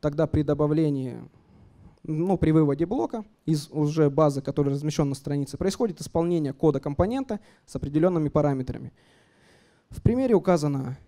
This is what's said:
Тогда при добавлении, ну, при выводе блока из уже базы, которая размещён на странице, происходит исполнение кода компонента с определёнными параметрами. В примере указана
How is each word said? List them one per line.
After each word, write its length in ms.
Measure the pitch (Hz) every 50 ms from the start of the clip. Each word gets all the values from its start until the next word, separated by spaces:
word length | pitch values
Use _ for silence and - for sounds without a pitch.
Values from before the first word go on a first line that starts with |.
Тогда 260 | - 151 143 151 160
при 160 | 151 - 151 151
добавлении, 720 | 139 147 139 151 147 151 156 160 151 143 135 131 127 120 120 - - _ - _ _ - - - - _ - - - - _ _
ну, 340 | - 156 156 170 190 190
при 140 | 165 - 156
выводе 340 | 156 160 156 143 139 143 170
блока 400 | 165 214 277 330 302 - 226 208 _ _ _ _
из 240 | - 160 147 143 -
уже 400 | - 151 151 147 147 151 156 143
базы, 320 | 139 147 160 147 139 139 131
которая 320 | - 143 - 143 139 139
размещён 340 | 139 147 151 147 - 151 143
на 60 | 139
странице, 420 | - - 151 143 143 139 - -
происходит 440 | - 175 190 190 - 247 220 170 -
исполнение 520 | 160 - - 170 165 170 175 165 156 139 135
кода 260 | - - 156 143 139
компонента 640 | - 151 143 - 175 202 240 269 269 - 214 202 - - _ _ _
с 100 | _ -
определёнными 540 | - - 143 143 156 160 185 180 165 156 147
параметрами. 640 | 123 151 147 147 139 131 127 - - - 131 - _ _ _ _ _ _ _ _ _ _ _ _ _ _ _ _ _ _ _ _
В 140 | - - -
примере 320 | - 233 254 269 254 233
указана 640 | 180 151 - 180 165 147 147 143 135 131 120 135 - -